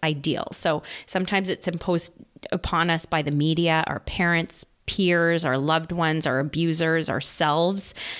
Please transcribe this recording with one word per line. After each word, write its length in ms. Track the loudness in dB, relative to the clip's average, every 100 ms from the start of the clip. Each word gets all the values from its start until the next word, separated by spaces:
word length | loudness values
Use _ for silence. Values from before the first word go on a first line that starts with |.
ideal. 440 | -2 -2 -2 -4 -4
So 320 | -2 0 -2 -4 -16 -6
sometimes 420 | -4 0 0 0
it's 180 | -2 -2
imposed 460 | -2 0 0 -2 -8 -20 -18 -8
upon 400 | -6 -2 0 2
us 160 | 0 0
by 160 | -2
the 80 | 0
media, 520 | 2 2 2 2 2 0
our 120 | -4
parents, 600 | -6 -2 2 2 -2 -6 -10 _ -8
peers, 580 | 0 2 4 4 2
our 140 | 2 0
loved 340 | 2 0 0
ones, 360 | 0 2 2 2
our 120 | 0
abusers, 720 | 0 0 0 2 2 2 0
ourselves. 840 | -2 0 2 2 2 2 0 -6 -8 -12